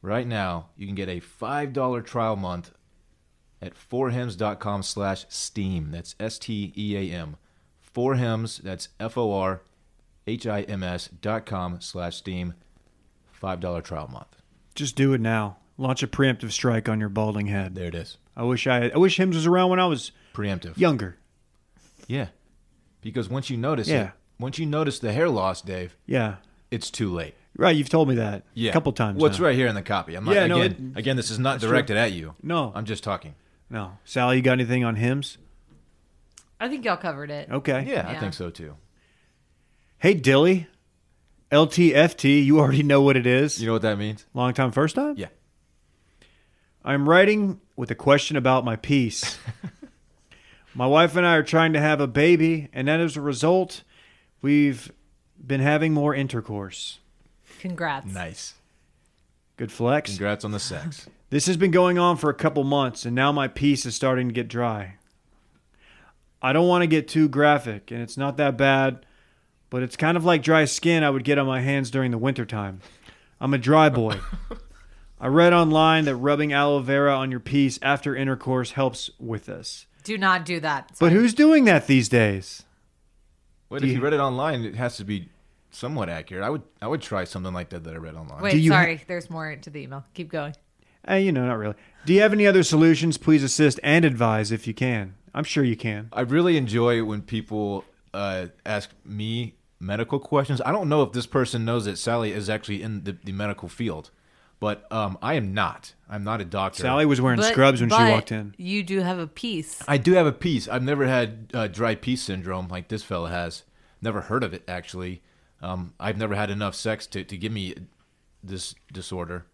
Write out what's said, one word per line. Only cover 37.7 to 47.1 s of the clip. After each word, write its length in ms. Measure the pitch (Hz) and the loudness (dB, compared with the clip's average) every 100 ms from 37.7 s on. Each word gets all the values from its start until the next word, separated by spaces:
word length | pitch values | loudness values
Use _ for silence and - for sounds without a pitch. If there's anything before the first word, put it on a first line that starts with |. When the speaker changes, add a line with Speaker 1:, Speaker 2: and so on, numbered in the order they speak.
| 131 185 | -2 -2
Speaker 1:
Yeah, 200 | 226 85 | -4 -4
I 60 | |
Speaker 3:
Yeah. 60 | 131 | -6
Speaker 1:
think 140 | 104 | -8
so 160 | - 87 | -8 -10
too. 240 | - 78 73 _ _ _ _ _ _ _ _ _ _ _ _ | -10 -18 -18 _ _ _ _ _ _ _ _ _ _ _ _
Speaker 2:
Hey, 140 | 170 | 2
Dilly. 540 | 190 127 135 165 185 160 _ _ _ _ _ _ _ _ | 4 4 6 6 4 -2 _ _ _ _ _ _ _ _
L 160 | 143 160 | 4 4
T 260 | - 170 | 6 6
F 240 | 139 165 - | 6 4 4
T, 220 | 135 143 | 4 6
you 180 | 139 151 | 6 6
already 220 | 139 135 | 6 4
know 180 | 147 139 | 6 6
what 140 | 139 131 | 6 6
it 100 | 120 | 4
is. 320 | 123 147 - | 4 2 0
Speaker 1:
You 60 | 113 | 0
know 60 | |
what 100 | 113 | 0
that 140 | 110 104 | 0 -2
means? 260 | 104 107 _ | -4 -8 _
Speaker 2:
Long 200 | 127 123 | -2 -2
time, 180 | 123 131 | 0 0
first 240 | 113 156 202 | 2 0 0
time? 200 | 294 277 | -4 -4
Speaker 1:
Yeah. 100 | 90 _ _ _ _ _ _ _ _ _ _ _ _ _ _ _ - | -10 _ _ _ _ _ _ _ _ _ _ _ _ _ _ _ -2
Speaker 2:
I'm 220 | 139 | 0
writing 540 | 143 | 6